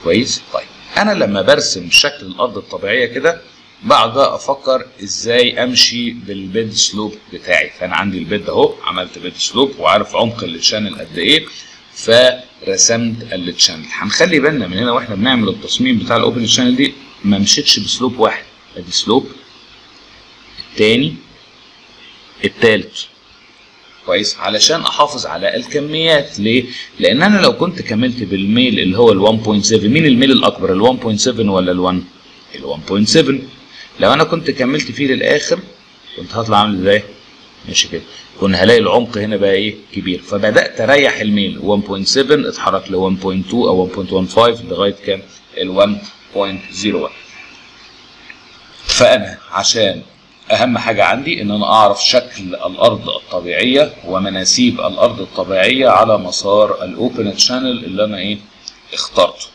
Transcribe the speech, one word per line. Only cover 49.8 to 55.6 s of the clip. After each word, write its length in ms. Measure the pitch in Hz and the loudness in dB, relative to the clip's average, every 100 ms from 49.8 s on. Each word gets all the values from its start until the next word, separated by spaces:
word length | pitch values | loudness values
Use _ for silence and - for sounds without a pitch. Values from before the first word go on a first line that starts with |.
| 101 85 - _ _ _ - | 0 -2 -12 _ _ _ -4
اهم 260 | 104 123 117 | 0 2 0
حاجه 260 | 117 104 | -2 2
عندي 380 | 92 113 143 170 | 2 2 -4 -6
ان 100 | 101 | -4
انا 140 | 104 101 | -2 2
اعرف 400 | 110 104 101 - | 4 4 2 2
شكل 380 | 127 - - | 0 0 -12
الارض 640 | 92 87 90 92 117 104 - | -10 -8 -8 2 2 2 -6
الطبيعيه 840 | - - 92 87 85 113 135 151 - 85 | -10 -8 -8 -4 -2 2 2 2 -2 -6
ومناسيب 760 | 92 98 95 92 - 123 - | -4 -2 -2 -2 2 2 2
الارض 420 | 92 95 120 110 | -4 0 0 0
الطبيعيه 680 | 92 - 90 95 | -10 -6 -2 0